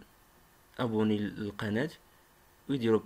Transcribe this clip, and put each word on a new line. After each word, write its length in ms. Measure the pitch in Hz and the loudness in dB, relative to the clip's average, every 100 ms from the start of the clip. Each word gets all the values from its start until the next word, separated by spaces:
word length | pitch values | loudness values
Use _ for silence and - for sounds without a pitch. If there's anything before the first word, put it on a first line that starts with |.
| - - - - - _ _ - | -10 -20 -20 -20 -20 _ _ -6
ابوني 380 | 123 110 110 104 | -2 2 2 2
للقناة 720 | 101 104 104 101 110 107 160 - - - _ _ - _ - | -2 -6 -8 -6 -2 -2 -2 -8 -20 -20 _ _ -20 _ -6
ويديروا 300 | 139 113 107 | 0 4 4